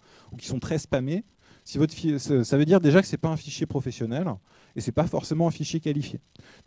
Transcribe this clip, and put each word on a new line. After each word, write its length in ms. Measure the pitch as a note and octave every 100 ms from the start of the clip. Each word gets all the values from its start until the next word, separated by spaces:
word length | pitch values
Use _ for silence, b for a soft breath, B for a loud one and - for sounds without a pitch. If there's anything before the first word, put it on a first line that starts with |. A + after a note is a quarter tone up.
| b b b
ou 40 | -
qui 100 | -
sont 140 | C3
très 180 | - D#3
spammées, 460 | - C#3 C3 F3+ - _ b b
si 160 | - C#3
votre 140 | D3+
fi-, 260 | - D#3+ C#3+
ça, 240 | D#3 C3+
ça 120 | A2+ C#3
veut 100 | D3+
dire 140 | F#3+
déjà 220 | D#3 E3+
que 60 | F#3+
c'est 100 | -
pas 120 | D#3+
un 80 | D#3
fichier 280 | D3+ - -
professionnel 600 | C#3+ B2+ - A2+ C3 F3+ G2+ b b b -
et 60 |
c'est 100 | B2
pas 160 | D3 F3
forcément 400 | - - D#3+ E3+
un 40 |
fichier 280 | D#3 D3+ E3
qualifié. 400 | D#3 D3 - - - - B B